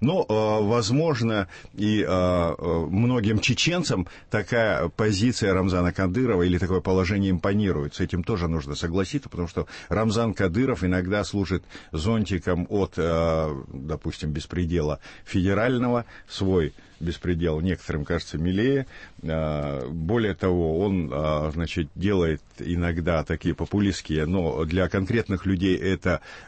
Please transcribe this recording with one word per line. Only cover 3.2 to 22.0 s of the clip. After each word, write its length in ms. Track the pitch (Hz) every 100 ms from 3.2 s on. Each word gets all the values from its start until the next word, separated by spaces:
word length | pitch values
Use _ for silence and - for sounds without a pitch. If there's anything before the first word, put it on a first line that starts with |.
| 104 107
чеченцам 680 | - 123 - 175 160 98 87 - -
такая 580 | 107 92 120 110 76 82
позиция 640 | - 107 98 123 - 104
Рамзана 380 | 92 95 90 87
Кадырова 500 | 85 92 104 127 95
или 160 | 90 87
такое 220 | 87 92
положение 500 | 95 92 90 104 98
импонирует. 640 | 90 101 101 101 78 73
С 60 | -
этим 220 | 90 90
тоже 240 | 85 107 85
нужно 260 | 80 69
согласиться, 540 | 71 87 87 95 147 -
потому 200 | 82 85
что 180 | - 78 - -
Рамзан 460 | 92 113 104 117
Кадыров 500 | - 95 92 135 117
иногда 400 | 90 90 90 104
служит 400 | 92 101 95 90 - - -
зонтиком 760 | 80 87 113 104 92 92 87 87
от, 260 | 104 92 -
э, 580 | 82 82 82 80 78 69 -
допустим, 600 | 69 71 78 85 - 78
беспредела 640 | 76 - 82 85 85 76 71 - -
федерального, 800 | - 101 92 98 120 127 123 120 113 - -
свой 440 | - 95 92 76 - - -
беспредел 600 | 82 80 87 85 85 78
некоторым 440 | 90 85 - 80
кажется 340 | 73 85 - 76
милее. 480 | 85 92 123 139 131 - - -
А, 640 | 80 80 78 76 73 69 64
более 460 | 82 80 117 107
того, 440 | 90 95 87 82 80
он, 320 | 101 95 78
а, 380 | 67 78 76 78
значит, 360 | 76 80 - 78
делает 460 | -